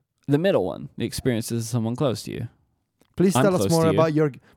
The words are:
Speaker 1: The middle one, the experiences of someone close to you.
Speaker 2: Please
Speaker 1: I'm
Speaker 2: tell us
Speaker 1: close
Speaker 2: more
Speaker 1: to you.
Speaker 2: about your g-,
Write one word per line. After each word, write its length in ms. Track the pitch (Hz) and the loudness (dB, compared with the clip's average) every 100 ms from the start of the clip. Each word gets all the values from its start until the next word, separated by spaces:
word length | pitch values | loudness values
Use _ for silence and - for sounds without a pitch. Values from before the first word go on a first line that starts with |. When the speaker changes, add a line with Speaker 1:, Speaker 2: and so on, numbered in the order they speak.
| _ _ - | _ _ -2
Speaker 1:
The 100 | 143 | 0
middle 260 | 190 135 92 | 2 2 0
one, 240 | 52 69 - | -6 -12 -8
the 80 | 113 | -6
experiences 580 | - 135 113 - 117 113 | -4 -2 -2 -2 -6 -4
of 20 | |
someone 260 | 120 110 123 | -2 -2 -2
close 280 | 143 104 | -2 -2
to 80 | - | -6
you. 160 | 52 117 - _ _ _ _ _ - | -10 -10 -14 _ _ _ _ _ 0
Speaker 2:
Please 180 | 185 - | 2 4
Speaker 1:
I'm 80 | |
Speaker 2:
tell 100 | 208 180 | 2 2
us 60 | |
Speaker 1:
close 100 | 196 | 2
Speaker 2:
more 120 | 165 | 2
Speaker 1:
to 80 | 160 | 4
you. 80 | 156 | 4
Speaker 2:
about 140 | 160 | 2
your 160 | 156 151 | 2 0
g-, 100 | 123 - | -4 -16